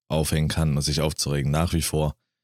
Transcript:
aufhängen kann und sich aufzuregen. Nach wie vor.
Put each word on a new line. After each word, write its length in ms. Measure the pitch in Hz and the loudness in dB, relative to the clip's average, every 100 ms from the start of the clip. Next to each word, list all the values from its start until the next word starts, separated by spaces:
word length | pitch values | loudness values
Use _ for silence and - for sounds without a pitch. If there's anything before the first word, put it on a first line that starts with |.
| - | -2
aufhängen 400 | 78 76 78 76 | 0 2 0 0
kann 280 | - 80 71 | 0 0 0
und 60 | |
sich 180 | 76 71 | 0 0
aufzuregen. 500 | 78 - 73 71 69 | 0 0 -2 -2 0
Nach 220 | 76 90 | 0 2
wie 100 | - | 0
vor. 340 | - 78 76 - _ _ | 0 0 -2 -4 _ _